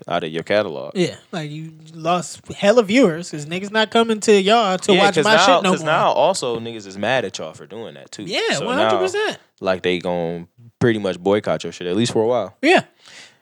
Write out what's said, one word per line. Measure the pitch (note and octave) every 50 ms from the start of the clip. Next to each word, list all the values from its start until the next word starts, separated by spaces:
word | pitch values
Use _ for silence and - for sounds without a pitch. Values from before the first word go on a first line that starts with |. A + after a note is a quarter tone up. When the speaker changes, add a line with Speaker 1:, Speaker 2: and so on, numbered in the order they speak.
| - -
Speaker 1:
out | E2 F2 E2+
of | D#2+
your | D#2 E2 D#2+
catalog. | - G2+ G#2 G#2 G2 D#2 C2+ B1+ D2 -
Speaker 2:
Yeah, | G3+ F3 C#3 G2 - - _ -
like, | F3+ D#3 D3
you | D3 D#3 D#3 D#3+ D#3+ D#3 - - -
lost | E3 D#3+ D#3+ F3 F3+ D#3 - - - - - -
hella | - - G3+ A3 B3 A3+
viewers | F3+ G#3 C4 C4+ F#3 D#3 D#3+ F3 -
'cause | - D3+ D3
niggas | D3 E3 F#3 G3 G3+
not | G#3 A3 A3 G#3+
coming | - A#3 A#3 A3+ A3 G#3+
to | F#3+ A#3 G#3 G3+
y'all | F#3+ F#3+ A3 A#3+ A3+ G3 F#3 F3+
to | - - G3+
Speaker 1:
Yeah, | F3+
Speaker 2:
watch | G3 G3+ F#3+
Speaker 1:
'cause | E3+ D3
Speaker 2:
my | G#3 A3
Speaker 1:
now, | E3 F3+
Speaker 2:
shit | G3+ F3+ E3+ -
no | F#3
Speaker 1:
'cause | F#3 D3
Speaker 2:
more. | D#3+ D3+
Speaker 1:
now | D#3 F3+ G#3+ E3+ -
also | - C3+ E3 F#3+ - - B2+ A#2+ A2+
niggas | A2+ A#2 A#2 A2+ G2+ G2
is | F#2+ G2
mad | G#2 G#2+ B2+ C3 A2
at | F#2 - -
y'all | E2+ D#2 E2
for | - E2 D2
doing | F#2+ A2+ A2+ F#2 D2
that | C#2 B1+ - -
too. | - G#2
Speaker 2:
Yeah, | D#3 G3+ D4+ A4 A4+ -
Speaker 1:
So | -
now, | -
Speaker 2:
one | - B3 C#4+
hundred | E4 - - -
percent. | F#4 F#4+ F4+ G4+ G#4+ G4 - - _ _ _ -
Speaker 1:
like, | G2 F#2+ F#2+ - -
they | F2+ F2+ F2+
gon' | E2+ F#2 F2 F2 E2+ E2 E2+ E2+ E2+ - _ _ A#2+ A#2 _ -
pretty | - B2 A2+ G#2+
much | G2+ F#2+ F2+ F2
boycott | F2 G2 G2+ G#2+ - G2 E2 D#2 -
your | F2 E2
shit, | - F2+
at | F2+ F2+ G2+
least | A#2 A#2+ -
for | A#2 A2
a | A2+
while. | B2 A#2+ G2+ F#2 - - -
Speaker 2:
Yeah. | D4 F#4 - - - _ _ _ - - - - - _ _